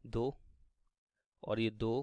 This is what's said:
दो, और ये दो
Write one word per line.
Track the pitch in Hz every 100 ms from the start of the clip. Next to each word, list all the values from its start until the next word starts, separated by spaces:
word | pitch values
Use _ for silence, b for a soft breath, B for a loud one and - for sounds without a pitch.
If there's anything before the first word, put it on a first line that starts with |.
दो, | - 113 123 - - - - _ _ _ _ _ _ _
और | - 110
ये | 113
दो | 110 113 120